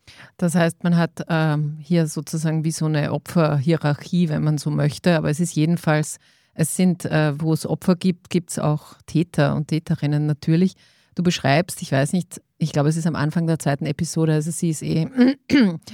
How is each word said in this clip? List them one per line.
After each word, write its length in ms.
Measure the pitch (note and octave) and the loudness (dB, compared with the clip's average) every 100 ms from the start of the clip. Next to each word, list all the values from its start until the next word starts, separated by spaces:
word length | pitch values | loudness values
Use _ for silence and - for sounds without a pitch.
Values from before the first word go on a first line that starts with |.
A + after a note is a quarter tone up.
| - - - - | -20 -20 -20 -4
Das 180 | F3 E3+ | -2 2
heißt, 280 | E3+ - | 0 0
man 120 | F3 E3+ | 0 2
hat, 280 | E3 - D#3+ | 0 -4 -4
ähm, 480 | E3 D#3+ D3 D3+ D#3 | 0 0 0 -2 -6
hier 260 | D3 F3 D#3 | 0 0 2
sozusagen 560 | D#3+ C#3+ E3 D#3+ D#3+ | -2 -6 -4 -2 0
wie 80 | D#3 | -2
so 140 | D#3+ D#3 | -2 0
eine 260 | D3+ D3 | 0 0
Opferhierarchie, 1200 | - - F3+ D#3 D3 C3 E3 D3 D3 - F3 E3+ | -4 -2 0 2 2 0 0 0 -2 -2 0 0
wenn 140 | D3+ | 0
man 140 | D3+ D3+ | 0 0
so 120 | D3+ | -2
möchte. 460 | D3 D3 - F3+ E3 | 0 0 0 2 2
Aber 120 | D#3 | 2
es 100 | D3 | 0
ist 140 | F3 - | -2 0
jedenfalls, 640 | D#3 E3+ - D3+ D3+ - _ _ _ | 0 0 2 0 0 -8 _ _ _
es 220 | - D#3+ - | -4 -2 2
sind, 300 | F#3 F3 - | 2 2 0
äh, 280 | D#3 D#3 C#3+ | 0 0 0
wo 140 | D#3+ | 0
es 140 | D#3 - | -2 -2
Opfer 280 | E3+ - F3 | -2 0 0
gibt, 340 | F#3 F3 - | 0 -2 -4
gibt's 280 | F3+ E3+ - | -4 -4 -4
auch 380 | D3+ D3+ - - - | -2 -2 -4 -20 -4
Täter 500 | D3+ - - C#3+ C#3 | -2 0 0 0 0
und 120 | D3+ | -2
Täterinnen 580 | D#3 - D#3+ D3 D3 D3+ | -4 -2 -2 0 0 0
natürlich. 480 | D3 - E3 F#3 - _ _ _ - | -2 0 2 2 0 _ _ _ -4
Du 80 | |
beschreibst, 580 | F3 E3+ C3 C#3+ F#3 - | -2 0 2 2 0 -6
ich 100 | E3 | -4
weiß 220 | C3+ C3+ | 0 0
nicht, 280 | F#3 E3+ - - - | -2 -4 -10 -20 -6
ich 140 | D#3 | -4
glaube, 180 | D3+ C#3+ | 0 0
es 80 | D#3+ | 0
ist 80 | E3 | -2
am 100 | - | -2
Anfang 320 | D3 E3 E3 | -2 -2 0
der 120 | D#3+ | 0
zweiten 260 | - C#3+ C#3+ | -2 -2 -2
Episode, 480 | D3 E3 - D#3+ | -4 -4 0 0
also 160 | D#3 D3+ | 0 -2
sie 180 | E3 E3+ | -2 -2
ist 120 | D#3 | -2
eh 260 | D3+ D#3+ D#3+ B3+ B3 C#4+ - | -2 -2 -2 2 2 2 2
<clears throat> 280 | C#4+ G#3 E3 - | 4 4 2 -8